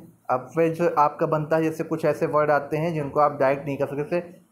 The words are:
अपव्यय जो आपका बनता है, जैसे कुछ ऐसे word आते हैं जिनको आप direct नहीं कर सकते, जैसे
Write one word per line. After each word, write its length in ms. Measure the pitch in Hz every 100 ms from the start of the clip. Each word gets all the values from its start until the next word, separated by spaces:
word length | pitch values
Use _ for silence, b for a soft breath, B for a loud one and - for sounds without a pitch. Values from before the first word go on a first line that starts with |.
| - - -
अपव्यय 400 | 127 127 160 165
जो 240 | 160 175 165
आपका 280 | 147 151 160
बनता 300 | 151 151 160
है, 60 |
जैसे 220 | 160 156
कुछ 200 | 160 160
ऐसे 220 | 156 147 160
word 240 | 147 151
आते 260 | 143 139 151
हैं 160 | 165
जिनको 260 | 160 139 147
आप 180 | 147 139
direct 260 | 135 143 151
नहीं 100 | 135
कर 100 | 135
सकते, 160 | 139
जैसे 380 | 147 175 175 - _